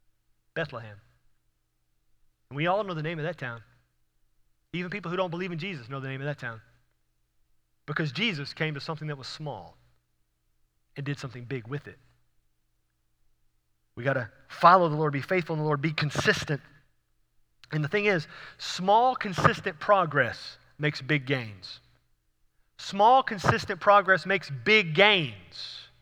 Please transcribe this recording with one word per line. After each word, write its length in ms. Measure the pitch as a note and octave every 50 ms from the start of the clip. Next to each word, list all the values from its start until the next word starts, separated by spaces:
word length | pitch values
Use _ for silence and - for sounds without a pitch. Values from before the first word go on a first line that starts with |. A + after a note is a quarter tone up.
| _ _ _ _ _ _ _ _ _ _ -
Bethlehem. 440 | D#3 E3 D#3 C3 A2+ A2+ G#2+ G2+ G2+ _ _ _ _ _ _ _ _ _ _ _ _ _ _ _ _ _ _ _ _ _ _ _ _ _ _ _ _ _ -
And 80 | B2+ C#3+
we 100 | D#3 F3
all 160 | F#3 G#3 G#3+
know 100 | F#3+ F3
the 100 | D#3 D3+
name 160 | D#3+ F3 D#3
of 40 | D3
that 140 | E3 E3+ -
town. 240 | C3+ B2 A#2 A#2 A2 _ _ _ _ _ _ _ _ _ _ _ _ _ _ _ _ _ _ _ _ _ -
Even 160 | F3 F3+ F3+
people 220 | G3 G#3 F3 E3+
who 60 | F3 F#3
don't 140 | F#3 F3+
believe 220 | D#3+ E3+ F#3 F#3 F3
in 60 | D#3
Jesus 280 | E3 G3+ F3+ C#3 A#2 A2
know 140 | C#3 C3+
the 80 | C3 C3+
name 100 | C3+ C3
of 60 | C#3
that 140 | D3 C#3+ -
town. 200 | C3 A#2+ A2+ A2 - _ _ _ _ _ _ _ _ _ _ _ _ _ _ _ _ _ _ _ _ _ _ _ -
Because 260 | - D3+ - E3 D3
Jesus 420 | A#2+ C#3+ A3 A#3 F3+ C#3 C#3+ - -
came 200 | - D#3+ D#3 D3+
to 60 | C#3
something 280 | - - D#3+ D3+ D#3 D3+
that 80 | D3 C#3
was 100 | B2+ -
small 500 | - - D#3 D3 B2 G2 E2+ D#2+ - _ _ _ _ _ _ _ _ _ _ _ _ _ _ _ _ _ _ _ _ _ _ _ -
and 100 | - C#3
did 140 | C#3 C#3+ -
something 240 | - B2+ A2 B2 A#2+
big 240 | A2+ C#3 B2+ A2 A2+
with 200 | C#3+ D3 - -
it. 100 | - _ _ _ _ _ _ _ _ _ _ _ _ _ _ _ _ _ _ _ _ _ _ _ _ _ _ _ _ _ _ _ _ _ _ _ _ _ _ _ -
We 80 | B2 A#2+
gotta 260 | C3+ C3 C3 A#2 G#2 - - - -
follow 420 | - - F3+ E3+ F3+ F#3+ F3 D#3+
the 60 | D3
Lord, 180 | D3+ D#3 D3+ C#3+
be 80 | C#3
faithful 320 | B2 - F#3+ F#3 E3+ - E3
in 60 | D3+
the 60 | D3+
Lord, 160 | D#3 D3 C#3
be 100 | C3+ E3
consistent. 720 | D#3 - D3+ C#3+ - - - G#3+ G3 - - - D3 C3 - - - - _ _ _ _ _ _ _ _ _ _ _ _ _ _ _ _ - -
And 120 | D3+ D#3 D3
the 40 | C#3+
thing 180 | - G#3 G#3
is, 220 | G#3 G3 E3 - - - - - - - -
small, 580 | - - - - F3+ F#3+ G#3 A3 B3 C4 B3
consistent 640 | - - G#3 F3 D#3 D3 A3+ A3 - - F#3+ E3+ -
progress 800 | - - G#3 G3 F3 D#3 C3+ C#3+ B2 A2+ - - - - - - _ _ _ -
makes 220 | D3 D3+ D3+ -
big 240 | C3+ B2+ D3+ C#3+ B2+
gains. 540 | B2+ C#3+ C3 A#2+ A2 G2+ F#2 - - - - _ _ _ _ _ _ _ _ _ _ _ _ _ _ _ _ _ _ _ -
Small, 440 | - - G3 G3 G#3 A#3 C4 C4
consistent 580 | B3 - A3 F#3 - - - G#3+ - - G3 D#3+
progress 460 | - G#3 G3+ G3+ F#3 F3+ F#3+ E3 -
makes 240 | F3+ G3 F#3 - -
big 460 | C#3 B2+ A2+ G3 G#3+ G#3+ G3 D#3+ D3+
gains. 920 | E3+ G3 G#3+ G#3 F#3 D3+ B2 G#2+ F#2+ - - - - - - - - - - _ _